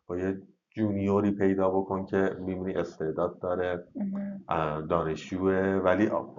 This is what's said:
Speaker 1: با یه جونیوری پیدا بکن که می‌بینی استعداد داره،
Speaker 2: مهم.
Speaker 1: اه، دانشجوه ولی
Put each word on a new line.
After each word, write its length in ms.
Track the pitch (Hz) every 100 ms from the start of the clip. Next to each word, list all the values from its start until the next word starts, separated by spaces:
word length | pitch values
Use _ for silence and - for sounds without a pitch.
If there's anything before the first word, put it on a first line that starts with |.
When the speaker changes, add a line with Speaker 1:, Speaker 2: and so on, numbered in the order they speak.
| -
Speaker 1:
با 120 | 90
یه 240 | 95 95 - _ _
جونیوری 600 | 113 107 98 98 98 104
پیدا 400 | 98 98 95 95
بکن 340 | 95 95 95
که 320 | 98 98 95 90
می‌بینی 340 | 92 92 92
استعداد 640 | 87 85 - 78 78 90 -
داره، 460 | 92 90 90 87 -
Speaker 2:
مهم. 500 | - 202 196 - - -
Speaker 1:
اه، 340 | 82 78 78
دانشجوه 1000 | 78 85 80 78 - 92 95 95 95 95
ولی 260 | 90 92 110 85 -